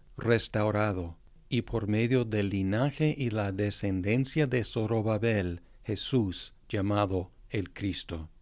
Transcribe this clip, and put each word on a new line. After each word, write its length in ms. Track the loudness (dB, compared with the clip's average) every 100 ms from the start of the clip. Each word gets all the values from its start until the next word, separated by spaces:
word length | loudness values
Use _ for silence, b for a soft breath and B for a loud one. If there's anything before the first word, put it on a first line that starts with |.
| -14 -6
restaurado, 1000 | 2 2 2 0 2 2 0 0 -6 -10 -20 -18 -4
y 140 | -4
por 240 | -2 -4 0
medio 360 | 2 4 2
del 260 | 2 0 0
linaje 680 | 0 0 0 0 0 0 0
y 140 | -2
la 200 | 0 -2
descendencia 960 | 0 -2 0 -2 0 2 2 2 0 0
de 180 | 0
Zorobabel, 1000 | -2 -2 0 2 2 2 2 2 0 -4 b b
Jesús, 680 | -6 -4 0 2 2 -2 -12 -18 -6
llamado 640 | -2 0 2 2 0 -2 -12 -6
el 220 | -6 -6
Cristo. 580 | -4 -4 -4 -6 -10 -10 -14